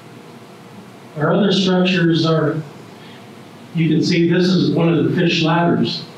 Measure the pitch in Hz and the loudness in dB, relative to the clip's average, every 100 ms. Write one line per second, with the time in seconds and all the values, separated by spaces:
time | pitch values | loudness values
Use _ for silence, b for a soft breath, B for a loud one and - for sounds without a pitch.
0 | - - - - - - - - - - | -20 -20 -20 -20 -20 -20 -20 -20 -20 -20
1 | - 156 151 180 202 190 185 180 180 185 | -16 -4 0 2 2 2 2 2 2 2
2 | 165 160 160 160 147 160 - - - - | 2 2 2 2 0 -2 -8 -14 -20 -20
3 | B B B - - - - 165 160 151 | B B B -20 -20 -20 -8 -2 2 2
4 | - 165 170 180 180 180 143 - 165 156 | 2 2 2 2 2 2 2 2 2 2
5 | 131 - 170 160 156 165 170 - 117 - | 2 2 0 2 0 2 2 0 -2 -4
6 | - | -12